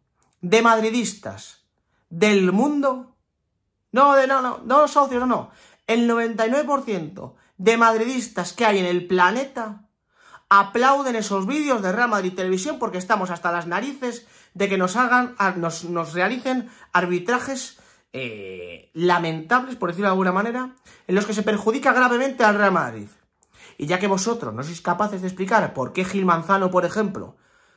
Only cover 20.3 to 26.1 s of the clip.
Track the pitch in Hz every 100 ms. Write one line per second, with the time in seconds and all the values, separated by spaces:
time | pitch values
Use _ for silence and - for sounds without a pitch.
20.3 | 185 226 247 254 - _ - - 190 208
21.3 | 214 202 208 220 262 262 247 247 240 269
22.3 | 254 214 208 202 175 127 110 104 _ _
23.3 | _ _ _ - - 147 185 202 190 226
24.3 | 226 120 113 151 170 - 175 208 190 185
25.3 | - 190 220 127 135 123 180 185